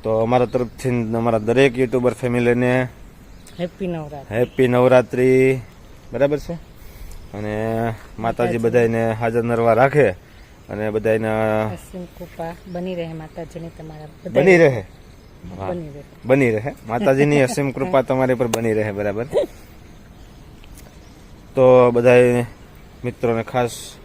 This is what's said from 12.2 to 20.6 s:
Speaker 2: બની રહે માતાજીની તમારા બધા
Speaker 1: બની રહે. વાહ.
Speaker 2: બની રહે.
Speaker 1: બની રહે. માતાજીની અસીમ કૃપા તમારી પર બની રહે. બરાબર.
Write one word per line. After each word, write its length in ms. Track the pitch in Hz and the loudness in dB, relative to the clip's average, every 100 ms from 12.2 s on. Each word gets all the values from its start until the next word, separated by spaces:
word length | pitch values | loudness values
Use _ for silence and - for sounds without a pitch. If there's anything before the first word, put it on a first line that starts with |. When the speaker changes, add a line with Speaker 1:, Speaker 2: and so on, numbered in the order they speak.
| 170 - 165 170 190 | -20 -12 -12 -12 -14
Speaker 2:
બની 280 | 175 180 | -10 -8
રહે 180 | 180 165 | -8 -10
માતાજીની 580 | 160 156 - 156 170 165 - | -12 -14 -14 -14 -14 -16 -16
તમારા 300 | 156 156 151 - | -18 -18 -20 -18
બધા 160 | - 120 | -2 2
Speaker 1:
બની 160 | 165 175 | 6 6
રહે. 280 | 143 123 95 - - - - - 175 185 | 6 4 -8 -20 -20 -20 -20 -20 -20 -12
વાહ. 120 | 98 | -10
Speaker 2:
બની 180 | 175 156 | -10 -12
રહે. 140 | 143 139 - | -18 -20 -16
Speaker 1:
બની 260 | 110 135 127 | 0 4 4
રહે. 240 | 107 120 135 110 | 0 -4 -12 -8
માતાજીની 540 | 117 117 135 147 147 | -2 0 2 2 4
અસીમ 300 | 127 135 139 | 2 0 -4
કૃપા 320 | 127 135 139 | -4 0 0
તમારી 320 | 120 131 131 | 0 0 0
પર 120 | 123 120 | 0 0
બની 260 | 113 117 | 0 0
રહે. 200 | 107 107 | 0 -2
બરાબર. 340 | 101 101 101 131 - 554 - - - - - - - - - - - | -4 -4 -4 -4 -4 -4 -8 -20 -20 -20 -20 -20 -20 -20 -20 -20 -20